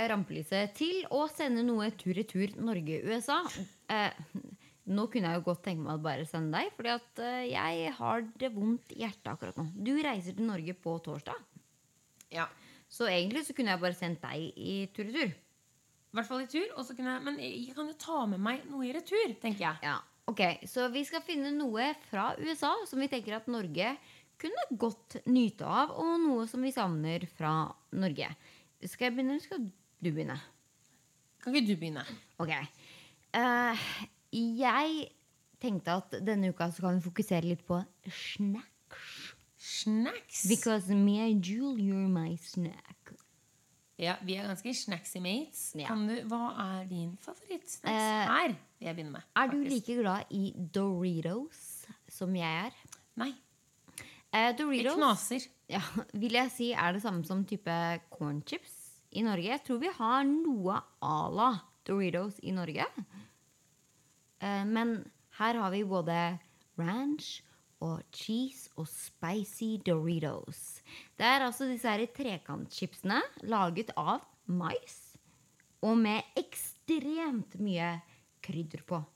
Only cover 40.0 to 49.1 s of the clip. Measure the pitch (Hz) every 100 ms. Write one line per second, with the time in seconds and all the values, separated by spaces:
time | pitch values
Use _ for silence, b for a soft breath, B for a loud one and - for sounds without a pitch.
40 | 254 466 - - 185 226 233 214 185 202
41 | 202 208 226 208 175 214 277 247 196 196
42 | 190 180 160 170 - - 170 - - -
43 | - - _ _ _ _ _ _ _ -
44 | 165 185 185 190 202 180 240 254 - 170
45 | - 180 180 220 311 - - 156 143 214
46 | 208 233 220 233 233 - 190 190 185 175
47 | 170 185 - 339 - 349 - - - 220
48 | 214 214 196 269 339 170 - _ 165 165
49 | 151